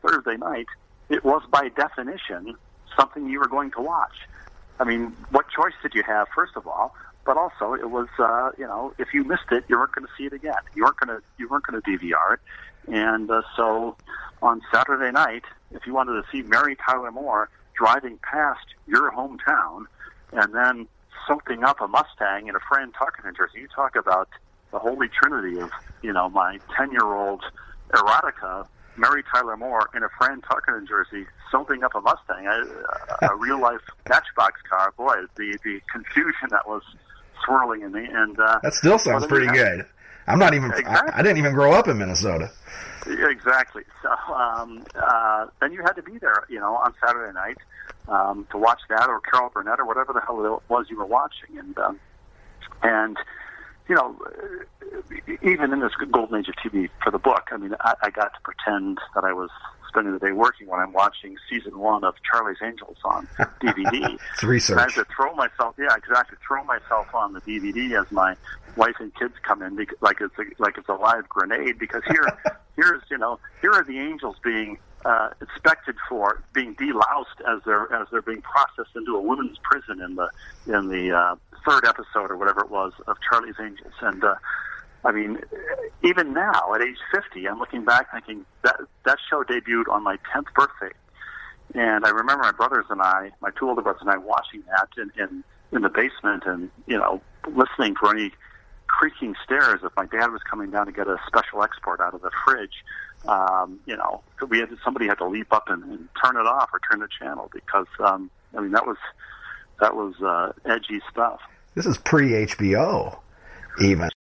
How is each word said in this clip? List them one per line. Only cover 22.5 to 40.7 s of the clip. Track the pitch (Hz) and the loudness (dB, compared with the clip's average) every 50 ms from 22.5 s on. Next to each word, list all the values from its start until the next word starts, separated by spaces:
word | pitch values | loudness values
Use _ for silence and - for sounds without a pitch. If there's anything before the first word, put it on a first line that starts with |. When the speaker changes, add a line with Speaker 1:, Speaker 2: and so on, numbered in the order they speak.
| 95 | -6
Speaker 1:
a | 92 | -6
Fran | - - 143 135 135 120 - | 0 0 0 0 0 -4 -4
Tarkenton | - 139 - - - - 95 90 | -4 -4 -4 -4 -8 -12 -12 -4
jersey, | - 92 - - 110 | -4 -4 -4 -4 -12
you | 135 - - | -18 -10 -4
talk | 135 139 131 - | -2 -2 0 0
about | 113 - 98 92 92 95 - - - - _ _ _ _ _ | -2 0 2 2 2 0 -2 -10 -20 -20 _ _ _ _ _
the | 110 104 | -8 -4
holy | 110 117 131 135 123 117 | -4 -4 -2 -2 -4 -2
trinity | - - - - 147 120 95 90 87 87 | 2 2 2 2 2 -2 -4 -4 -6 -6
of, | 87 85 - - - - - - | -8 -8 -10 -14 -16 -18 -16 -10
you | - 110 98 | -8 -2 0
know, | 92 90 90 | 0 0 2
my | 95 98 90 92 95 98 - - - | 2 2 0 0 -2 -6 -12 -8 -4
ten-year-old | - 139 139 131 123 110 104 101 101 101 98 98 - - - - - - - - - - - | -4 -4 0 0 0 2 2 0 -2 -2 -2 -4 -6 -10 -14 -16 -18 -20 -18 -18 -20 -6 2
erotica, | - 113 101 104 113 147 170 147 - - - 95 92 98 95 - _ - - - - | 2 4 6 6 4 4 2 0 -4 -6 -10 -8 -8 -10 -10 -14 _ -20 -20 -20 -2
Mary | 117 113 127 143 143 - - 131 | 2 2 2 2 2 -2 0 0
Tyler | 123 123 113 110 | 0 0 0 -4
Moore | 110 117 131 120 110 104 - - | -6 -6 -2 0 0 0 0 -2
in | 120 113 | -4 -4
a | 101 - | -4 0
Fran | - 120 131 139 123 | 0 0 0 0 -4
Tarkenton | - - 135 - - 139 120 107 101 | -4 -4 -4 -2 0 -2 -2 -4 -4
jersey | - 104 101 90 - 107 101 92 - - - - - | -2 0 0 0 -2 -6 -12 -12 -14 -18 -20 -6 -2
soaping | - 131 147 - 139 127 127 | -2 -2 0 -2 -2 -2 -2
up | 123 - | -2 -2
a | 104 | 0
Mustang. | 101 123 170 - - - 92 92 98 | 0 0 0 0 -4 -8 -8 -4 -2
I, | 101 110 117 120 - - - - - - - - - - - - - | -2 -2 -2 -2 -6 -8 -10 -8 -8 -8 -8 -6 -8 -2 0 2 0
a | - | 2
real-life | - - 127 139 139 127 120 120 110 - - - - _ | 0 -2 -2 0 2 2 2 0 -2 -8 -16 -20 -16 _
Matchbox | - 131 151 - - - 123 107 98 - - - - | 4 4 4 4 2 0 2 2 2 2 -2 -4 -2
car. | 95 95 95 98 - | 2 2 2 2 0
Boy, | - 123 135 120 95 92 - _ | 0 0 0 0 0 -2 -8 _
the, | - 104 104 101 104 - | -8 -6 -6 -6 -6 -6
the | 110 98 98 - - | -6 -6 -6 -8 -10
confusion | - 120 107 - - 147 165 160 - - - 107 | -12 -10 -10 -2 0 0 0 0 -2 -4 -4 0
that | 104 101 - | 0 0 0
was | 104 107 101 - - - - _ - - - - - - - - | -2 -6 -8 -8 -12 -20 -20 _ -20 -20 -20 -20 -20 -10 -6 0
swirling | 123 131 131 123 117 113 110 | 4 4 4 4 4 0 -4
in | 104 98 | -6 -8
me. | 98 110 117 120 | -8 -8 -8 -4
And, | 120 113 110 107 101 110 | 0 0 0 0 2 4
uh, | 110 110 113 107 - | 4 4 4 4 2
Speaker 2:
That | 147 - | 0 -2
still | - 151 170 208 | 4 6 6 6
sounds | 220 - | 6 4
Speaker 1:
well, | 139 113 135 | 2 2 2
then | 147 147 | 2 2
Speaker 2:
pretty | 139 135 127 123 127 | 2 4 4 4 4
Speaker 1:
you | 127 117 | 4 4
have | 98 90 | 4 2
Speaker 2:
good. | 90 - - _ _ - - - - - | -2 -6 -12 _ _ -20 -20 -20 -6 -2
I'm | - - 175 | 2 6 6
not | 196 165 147 | 6 6 6
even, | 139 131 120 | 4 0 0